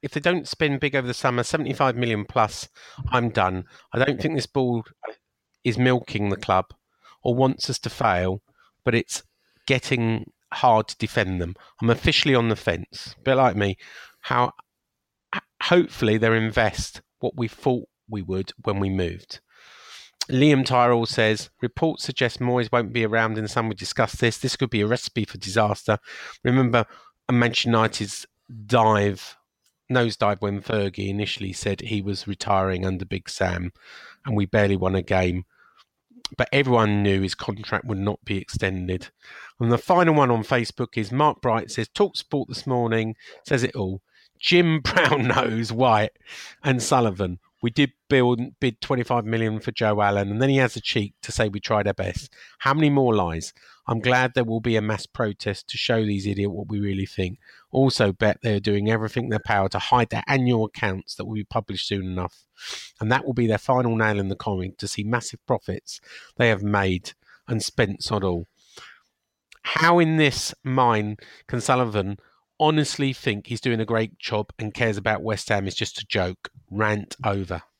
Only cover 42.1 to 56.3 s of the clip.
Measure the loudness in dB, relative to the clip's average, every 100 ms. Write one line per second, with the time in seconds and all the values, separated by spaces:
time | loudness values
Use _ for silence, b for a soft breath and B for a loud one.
42.1 | 0 -6 -6 -6 -8 -2 0 0 0 -2
43.1 | -6 B B -2 0 0 -2 -6 -6 _
44.1 | b b _ 2 4 4 2 0 2 2
45.1 | 2 2 2 2 0 -2 2 4 4 2
46.1 | _ B B B B 0 0 2 2 2
47.1 | 0 -4 -4 _ _ -4 2 0 _ _
48.1 | 4 4 2 -4 -2 -4 -4 -4 -2 0
49.1 | -2 0 -2 -2 -2 -6 -2 0 2 2
50.1 | 2 0 0 2 4 2 -2 -4 -2 -2
51.1 | _ -10 -2 -2 -2 -2 0 0 -2 -4
52.1 | -6 -10 B B B 0 4 4 4 4
53.1 | 2 0 -2 -8 _ b b -4 -2 2
54.1 | 2 2 0 0 -2 0 0 0 -4 -6
55.1 | -4 -4 -2 -6 -6 -8 -8 0 0 0
56.1 | -2 -2